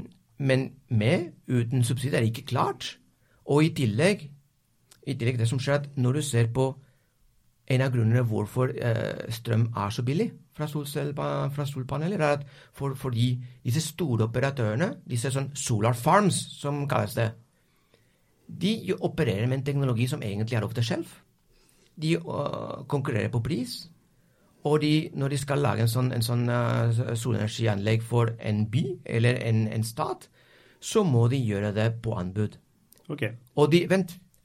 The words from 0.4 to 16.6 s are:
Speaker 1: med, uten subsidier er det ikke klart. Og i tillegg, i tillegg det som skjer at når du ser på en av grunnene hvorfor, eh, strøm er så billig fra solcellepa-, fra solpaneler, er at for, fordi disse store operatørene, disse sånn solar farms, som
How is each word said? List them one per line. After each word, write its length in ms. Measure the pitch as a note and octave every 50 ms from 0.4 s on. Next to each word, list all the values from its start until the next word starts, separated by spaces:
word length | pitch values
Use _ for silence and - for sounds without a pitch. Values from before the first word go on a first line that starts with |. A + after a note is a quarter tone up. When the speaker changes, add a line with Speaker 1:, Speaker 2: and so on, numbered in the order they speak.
| C#3 C3+ C3 C3 C3 - - - _ -
Speaker 1:
med, 420 | B2 G#2+ G#2+ B2 F3 F3+ F3+ - - - -
uten 360 | - B2+ A#2+ A#2 A2+ C3+ C3 A#2+
subsidier 340 | A2+ C3 - B2 - -
er 80 | C#3+ A2+
det 80 | G#2 A2+
ikke 160 | - - -
klart. 460 | B2 C#3 - G4+ - - - - - _ _ _ _ _ _ _ _ _ -
Og 180 | - C#3 D3 D#3
i 60 | E3
tillegg, 600 | D#3+ D#3 C3 A2 G2+ A#2 D#3+ G3 G#3 - - - - - _ _ _ _ _ _ _ _ _ _ - _ -
i 80 | - B2
tillegg 240 | A#2 A2+ B2 C3
det 100 | A#2 A2+
som 120 | A2+ D3 B2+
skjer 160 | - C#3+ C#3+
at 140 | C#3+ C#3+ - -
når 160 | C3 B2 B2 C3
du 80 | D3+
ser 260 | D3 - A#2 A#2 A#2
på 240 | A#2 A#2 C3 C3 C3 C3 - - _ _ _ _ _ _ _ _ _ _ _ _ _ _ _ _
en 140 | - C3 B2+
av 100 | C3+ C3 B2
grunnene 320 | A#2+ A2 A2 A#2 B2+ B2
hvorfor, 480 | A2+ G#2+ G#2 G#2 - - B2 B2+ B2+ -
eh, 540 | - - A#2+ A2 G#2 G#2+ G2+ - - - -
strøm 380 | A2+ - - A#2 A2 A2 A#2 A2+ -
er 140 | G2+ G2+ G2+
så 140 | - - A#2+
billig 280 | B2+ C#3+ F#3 A#3 - - - - _ -
fra 140 | - D3+
solcellepa-, 840 | D3 D3 D3+ C#3+ C#3+ - D3 C#3+ D3 C#3+ C#3+ D3 C#3+ C#3+ C#3+ C#3+ C#3
fra 140 | C#3+ D3+ C#3+
solpaneler, 540 | C#3 - C3 B2+ - C#3+ C#3+ D#3 F3+ G#3 D#3+
er 120 | D#3 D3 D3
at 80 | D3 C#3+ - - - - _ -
for, 200 | - C#3 C#3 C3
fordi 440 | - - C3 A#2+ A2+ A#2+ B2+ B2 - - - - - -
disse 180 | B2 A#2 D#3+
store 460 | D#3+ - - - F3+ C3+ A#2 A2 A2
operatørene, 720 | A2 A2+ B2+ C3+ C#3 C#3 C3 A2+ G#2 G#2+ B2+ F3 A3 C#4+ - -
disse 240 | - B2+ A#2 B2+ C#3
sånn 180 | C3 C3+ C3+ - -
solar 380 | - - - A#2 G2+ G#2+ A#2+ B2
farms, 400 | - - D#3 F3 G3+ G#3 F3 - - - - -
som 240 | -